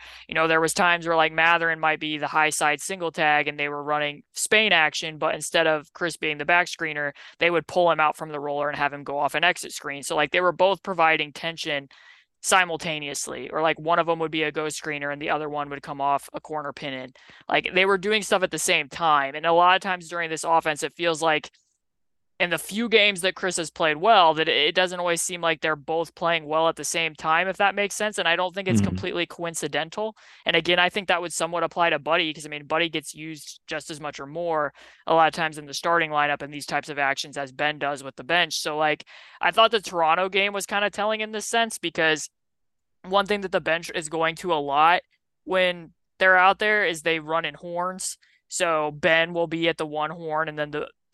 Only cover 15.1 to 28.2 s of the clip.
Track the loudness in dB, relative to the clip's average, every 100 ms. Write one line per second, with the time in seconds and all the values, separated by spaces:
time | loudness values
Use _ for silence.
15.1 | -6 -2 -2 -2 -6 -6 -10 -10 -4 0
16.1 | 0 -2 -14 -8 -8 -8 -8 -10 -10 -12
17.1 | -18 -20 -18 0 0 2 2 4 2 0
18.1 | -2 2 0 2 -2 0 0 -2 -2 2
19.1 | 4 2 -2 2 6 6 4 0 -6 -6
20.1 | -6 -4 -4 2 2 2 -2 -6 -2 -2
21.1 | 2 2 0 -2 _ _ _ _ _ _
22.1 | _ _ _ -2 -2 -4 -4 4 6 6
23.1 | 2 -2 -2 -4 -4 -6 0 0 2 6
24.1 | 8 6 4 2 2 2 2 0 -2 -2
25.1 | -2 -4 -2 -2 0 -2 -4 -4 -4 -4
26.1 | -4 -2 -2 0 2 2 0 -4 -2 -4
27.1 | -4 0 0 0 0 0 2 -4 -2 -4
28.1 | -2